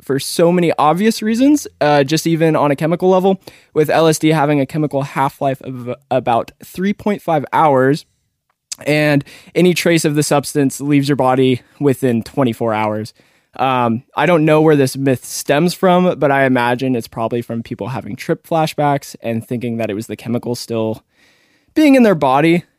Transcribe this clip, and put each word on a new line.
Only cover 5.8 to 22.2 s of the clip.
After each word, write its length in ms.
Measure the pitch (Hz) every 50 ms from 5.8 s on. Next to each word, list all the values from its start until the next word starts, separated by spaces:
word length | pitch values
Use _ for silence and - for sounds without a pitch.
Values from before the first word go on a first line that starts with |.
| 120 123 123 - _ -
about 420 | 131 131 127 131 120 117 - - - _ -
three 300 | - - - 185 202 208
point 300 | - - 214 202 - -
five 240 | 175 160 147 127 - -
hours, 500 | 139 160 151 135 131 131 135 147 156 - _ _ _ _ _ _ _ _ _ _ _ _ _ - - -
and 380 | 135 151 151 151 147 143 143 - - - - - - -
any 180 | 165 175 180 170
trace 320 | - - 175 170 165 -
of 100 | 160 147
the 80 | 151 147
substance 600 | - 151 143 139 - - 147 139 131 - - 139
leaves 260 | 147 147 143 139 139
your 80 | 143
body 460 | 120 127 127 131 131 131 131 127 120 - _ _ -
within 420 | 147 143 127 - - 127 117 113 107
twenty-four 520 | - - 147 135 120 110 - 120 113 107
hours. 400 | 107 110 107 107 107 107 - - _ _ _ _ _ _ _ _
Um, 480 | - 123 135 127 123 120 117 113 123 - _ _
I 120 | - 147
don't 180 | 165 175 160 156
know 160 | 160 156 156 156
where 140 | 160 151
this 200 | 139 135 127 -
myth 280 | 135 135 139 127 - -
stems 500 | - - - - - 139 147 170 180 -
from, 440 | - - 185 175 180 185 180 - -
but 100 | 156 143
I 140 | 135 139 135
imagine 500 | 131 127 123 120 120 123 120 135 131 127
it's 140 | 117 113 -
probably 340 | - 120 113 113 123 120 117
from 220 | - 117 117 117
people 240 | - 120 - 101 113
having 260 | 131 110 - 101 -
trip 320 | - - - 160 - _
flashbacks 680 | - 175 160 156 156 - - 147 147 143 143 - - - - -
and 220 | 117 117 113 110
thinking 340 | - 127 117 120 120 113 113
that 120 | 113 107
it 40 | 98
was 120 | 104 110
the 80 | - 107
chemical 400 | - - 113 117 120 - 117 120
still 480 | - - - 117 113 110 110 110 - - _ _ _ _ _ _ _ _ _ _ _ _ _ _
being 220 | 302 311 285 269
in 80 | 262 233
their 100 | 208 190
body 480 | 151